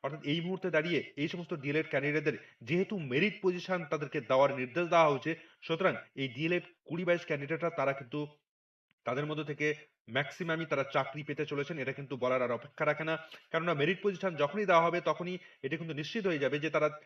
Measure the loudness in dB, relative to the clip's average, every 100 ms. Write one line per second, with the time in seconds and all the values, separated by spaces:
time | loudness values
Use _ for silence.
0 | -6 -6 -2 -2 0 -2 0 0 2 -2
1 | -2 -4 -4 -4 -6 -6 0 0 0 0
2 | 2 0 0 -2 -10 _ -2 0 0 -2
3 | 0 2 2 2 0 0 -2 -4 -2 -4
4 | -2 -4 2 6 6 4 -4 -2 4 6
5 | 6 4 -2 -6 -8 _ -4 2 2 0
6 | -8 -6 -6 -2 0 0 -2 _ -8 -4
7 | 2 0 0 -4 -2 -2 -2 0 0 -2
8 | -6 -6 -6 -10 _ _ _ _ _ _
9 | -4 -4 -2 -4 -6 -2 0 -2 -8 _
10 | -4 -2 -2 -6 -4 -2 -2 -2 0 -2
11 | -2 -6 -8 -4 -4 -4 -4 -4 -4 -6
12 | -8 -2 0 2 2 -2 -6 -2 0 0
13 | 0 -2 -6 -18 _ -2 0 2 2 2
14 | 0 0 -4 0 0 2 6 6 6 2
15 | 0 0 -2 -6 -10 -10 -6 -4 -4 -6
16 | -4 -2 0 2 0 0 0 2 2 0